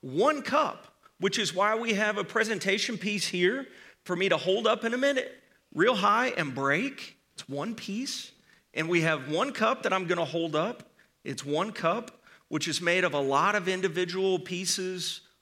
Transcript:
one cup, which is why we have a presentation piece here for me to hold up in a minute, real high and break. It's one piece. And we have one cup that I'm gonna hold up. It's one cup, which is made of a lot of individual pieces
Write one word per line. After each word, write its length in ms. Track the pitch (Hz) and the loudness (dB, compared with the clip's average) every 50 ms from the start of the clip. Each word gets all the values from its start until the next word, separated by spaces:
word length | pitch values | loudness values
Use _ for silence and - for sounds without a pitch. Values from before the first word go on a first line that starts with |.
one 400 | - 131 127 156 220 294 311 285 | -12 -6 0 2 4 4 2 0
cup, 540 | - - 247 302 302 196 - - - - _ _ _ - _ - | -2 0 2 2 2 0 -2 -8 -14 -20 _ _ _ -20 _ -2
which 200 | - 196 190 233 | -2 0 0 0
is 160 | 208 156 156 | -2 -2 2
why 200 | 180 202 208 220 | 2 2 2 2
we 180 | 226 233 233 214 | 2 0 0 0
have 240 | 196 214 208 214 | 2 2 0 0
a 80 | 208 196 | -2 -4
presentation 720 | - - 226 220 214 220 180 - 190 196 214 - - 233 | -2 0 0 0 0 0 -2 0 0 0 0 0 -4 -4
piece 300 | 175 175 214 208 202 - | -4 -4 -2 -2 -2 -2
here 400 | - - 180 175 185 240 269 269 - - - - - - _ - | -2 0 2 2 4 2 2 -6 -10 -16 -20 -20 -20 -20 _ -8
for 120 | - 180 | -6 -2
me 140 | 175 190 196 | 0 2 2
to 80 | 170 151 | 2 2
hold 280 | 135 175 190 226 220 | 2 2 2 2 4
up 180 | 220 226 220 226 | 2 2 2 0
in 100 | 226 233 | -2 -2
a 40 | 254 | 2
minute, 440 | 262 285 277 262 - - - - _ _ _ _ _ _ - | 2 2 2 2 -2 -6 -10 -18 _ _ _ _ _ _ 0
real 220 | 151 180 240 254 | 2 4 4 4
high 360 | 196 196 208 208 226 254 254 - - | 4 4 4 4 4 2 0 0 -2
and 160 | 160 143 127 | -2 -2 -2
break. 640 | 131 139 139 139 165 240 277 269 - - - - _ _ _ _ | -2 0 2 2 2 0 -2 -6 -10 -16 -18 -18 _ _ _ _
It's 120 | - - | -18 -12
one 280 | - 135 139 151 220 226 | -8 -6 -6 -6 -6 -6
piece. 580 | - - - 196 220 262 277 - - - - - _ _ _ _ _ _ _ - | -8 -8 -6 -6 -6 -6 -6 -8 -8 -10 -12 -16 _ _ _ _ _ _ _ -4
And 160 | - 156 165 | -4 0 2
we 120 | 175 170 | 2 4
have 280 | 160 165 156 147 131 143 | 4 4 2 0 -2 -2
one 240 | 151 170 247 285 247 | 0 0 0 0 0
cup 300 | - 214 226 262 - - | 0 2 2 2 2 0
that 100 | 196 185 | 0 0
I'm 140 | 190 185 | 0 0
gonna 180 | 170 180 170 165 | 0 0 0 -2
hold 300 | 135 156 170 165 165 151 | -2 -2 -2 -2 0 0
up. 300 | 151 165 220 240 - - _ _ _ _ _ _ _ - | 0 0 0 -4 -8 -14 _ _ _ _ _ _ _ -10
It's 200 | - 135 - 135 | -10 -8 -8 -6
one 280 | 143 147 156 185 220 - | -4 -2 -2 -2 -2 -4
cup, 500 | - - 165 180 233 233 - - - _ - - - _ | -2 0 0 0 0 -4 -10 -16 -20 _ -20 -20 -20 _
which 220 | - - 156 151 165 | -6 -4 -4 -2 -2
is 120 | 147 - | -4 -2
made 220 | 180 170 175 185 180 | 0 2 2 4 2
of 120 | 175 143 | 2 2
a 60 | 143 | 0
lot 360 | 139 135 139 143 165 196 208 | 0 2 2 4 4 4 2
of 100 | 208 175 | 0 0
individual 720 | 185 190 185 185 190 156 175 180 170 175 185 190 190 185 185 | 0 -2 0 0 -2 0 0 -2 -2 -2 0 0 2 2 0
pieces 840 | 185 - 180 175 190 175 - - 185 185 185 180 170 - - - - _ _ _ | -2 -4 -6 -4 -2 -2 -2 -2 -2 -4 -6 -6 -6 -6 -8 -10 -14 _ _ _